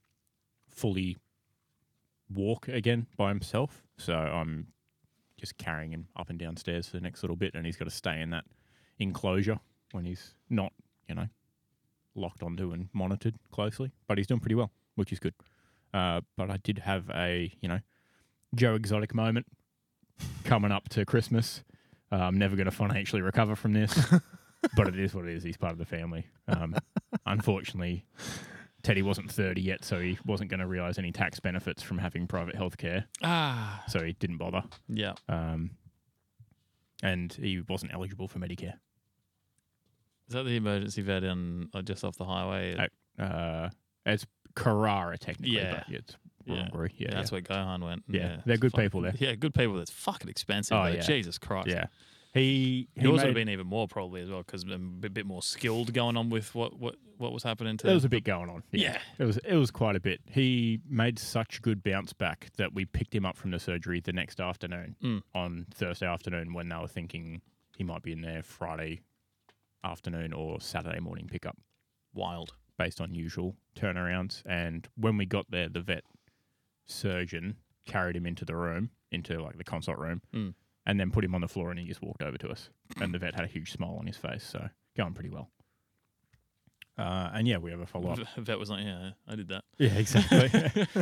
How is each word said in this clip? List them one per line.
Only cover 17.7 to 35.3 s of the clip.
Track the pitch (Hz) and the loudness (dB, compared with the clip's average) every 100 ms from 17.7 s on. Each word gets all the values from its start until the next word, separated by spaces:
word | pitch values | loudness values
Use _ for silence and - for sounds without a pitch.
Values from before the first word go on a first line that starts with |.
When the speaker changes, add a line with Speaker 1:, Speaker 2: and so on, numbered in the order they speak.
| 87 - _ _ _ _ _ _ 120 | -2 -4 _ _ _ _ _ _ 4
Speaker 1:
Joe | 120 110 | 6 4
Exotic | 104 107 107 | 2 0 2
moment | 113 113 113 - - _ _ _ _ _ - - - | 2 4 2 0 -10 _ _ _ _ _ -10 -8 -4
coming | - 117 101 | 4 4 6
up | 101 - | 2 0
to | 110 98 | 0 4
Christmas. | 117 - 113 113 - - - _ _ - | 4 4 4 2 -4 -14 -20 _ _ -2
Uh, | 95 | 2
I'm | 90 95 | 4 6
never | 98 98 | 4 4
gonna | 95 | 2
financially | - 101 98 98 107 | 2 2 2 0 0
recover | 92 107 107 107 | 2 4 4 4
from | 113 | 4
this, | 107 110 - 131 175 - - | 4 6 4 8 6 6 -8
Speaker 2:
<laughs> | - _ 330 208 | -20 _ 2 6
Speaker 1:
but | 190 | 4
it | 180 | 4
is | 98 | 0
what | 98 87 | -2 -4
it | 85 | -4
is. | |
He's | 85 80 | -4 -4
part | 87 | -4
of | 82 | -4
the | 80 | -6
family. | 85 85 82 - _ - | -6 -4 -6 -8 _ -2
Um, | 87 82 - - - | 0 0 -4 -4 -6
Speaker 2:
<laughs> | - 226 - | -4 -4 0
Speaker 1:
unfortunately, | 107 110 95 - 95 87 90 - - - - - - - _ | 2 2 0 -2 -4 -2 -4 -8 -12 -10 -10 -12 -16 -20 _
Teddy | - 98 | 2 4
wasn't | 98 95 - | 4 0 -2
thirty | - 95 92 | 0 0 0
yet, | 95 95 - | 0 -2 -2
so | 90 | -2
he | 90 92 - | 0 -2 -2
wasn't | 98 98 | -2 -2
gonna | 92 92 | -2 -2
realise | 90 87 87 | -2 -2 -2
any | 87 | -2
tax | - 92 - | 0 -2 0
benefits | 95 92 90 - | -2 -2 -2 -6
from | - 92 | -4 -2
having | 92 87 87 | -2 -2 -2
private | 90 85 - | -2 -4 -2
healthcare. | 90 - 85 92 110 - | -4 -2 -2 -2 -4 -2
Speaker 3:
Ah. | 170 170 151 120 107 101 - | 0 2 2 -2 -4 -6 -4
Speaker 1:
So | 90 | -2
he | 82 | -2
didn't | 87 90 82 | -2 -4 -2
bother. | 87 92 - - - | -2 -2 -4 -10 -6
Speaker 3:
Yeah. | 107 98 92 | -4 -4 -4
Speaker 1:
Um, | - | -4